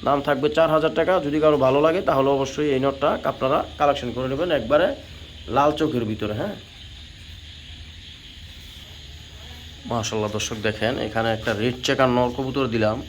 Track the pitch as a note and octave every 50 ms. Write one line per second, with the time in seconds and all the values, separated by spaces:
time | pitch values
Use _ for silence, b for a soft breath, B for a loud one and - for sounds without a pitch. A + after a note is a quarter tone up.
0 | - B2 C#3+ C#3+ C#3 D3+ C#3+ B2+ C#3 D3+ D3 D#3+ E3 D#3+ D#3 D#3 D#3 D#3 - E3+
1 | D#3+ D#3+ F#3 F#3 D#3 C#3+ C#3+ D#3 D3+ D#3 D3+ C#3 C3 C3 C3+ C#3+ D3+ D#3+ E3 F#3
2 | G3 - D#3+ C3+ C3+ C#3 C#3 C3+ C3+ C3 - - D3+ D3+ C3+ C3 C3+ C#3 C#3 -
3 | - D#3 E3+ C#3+ - C#3+ C3+ - - C3 C#3+ D#3 - - - - D3+ C#3+ C3+ C3+
4 | - B2 A2 B2 B2+ C3 C3+ C3+ E3+ F3+ D#3+ C3+ A2+ A2+ C#3+ D3+ C4+ D4 C#4 -
5 | B B B B B B B - - - A2 C3 C#3+ D3+ D3 D3 D#3 C#3+ A#2+ B2
6 | A#2 G#2+ A2 G#2 G#2+ G#2 G#2+ A2+ E3 G#3+ G3 - - - - - - - - -
7 | - - - - - - - - - - - - - - - - - - - -
8 | - - - - - - - - - - - - - - - - - - - -
9 | - - - - - - - - - - - - - - - - - A#2+ A#2 A#2
10 | G#2+ - A2+ A2 G#2+ G#2 G#2+ G#2+ - - A#2+ A2 G2+ A2 G#2 - A2 A2+ B2+ -
11 | A#2 G#2+ - A2+ A2+ A2+ A2 G#2+ - A#2+ A2 G2+ A2 B2+ B2 - - - C#3 C3
12 | C3 C3 B2 B2 B2 A#2+ B2 - C3+ C3 A#2+ C#3 C3+ A#2+ A2 A2+ A2 G#2+ A2 B2
13 | -